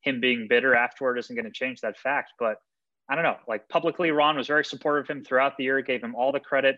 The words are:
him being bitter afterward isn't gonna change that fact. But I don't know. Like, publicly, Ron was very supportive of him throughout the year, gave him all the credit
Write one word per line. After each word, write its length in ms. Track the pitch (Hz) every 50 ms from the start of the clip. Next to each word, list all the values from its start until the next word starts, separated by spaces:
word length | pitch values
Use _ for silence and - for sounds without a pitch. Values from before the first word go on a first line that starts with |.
| _
him 180 | 139 135 123
being 280 | 117 127 123 120 110 104
bitter 260 | 123 120 123 135 127
afterward 420 | 117 120 123 - - 139 127 123
isn't 180 | 120 117 - 127
gonna 160 | 117 117 110
change 300 | 110 - 131 127 127 117
that 160 | - 110 101
fact. 360 | - - 135 143 139 127 - _ _
But 180 | 120 110 107 - _ _ _ _ _ _ _ _ _ _
I 80 | 139
don't 80 | 156 170
know. 140 | 147 104 - _ -
Like, 200 | 110 104 - _
publicly, 440 | - 170 160 165 156 - 180 165 151
Ron 240 | 151 147 151 156
was 100 | 143 123
very 180 | - 147 151 147
supportive 460 | - - 131 - 156 147 147 135 -
of 60 | 151
him 80 | 139 -
throughout 320 | - 131 127 135 139 -
the 80 | - 135
year, 160 | 131 135 135
gave 220 | 127 - 127 120 -
him 120 | 117 120
all 160 | 120 123 135
the 100 | 139 139
credit 360 | - - - 135 135 135 131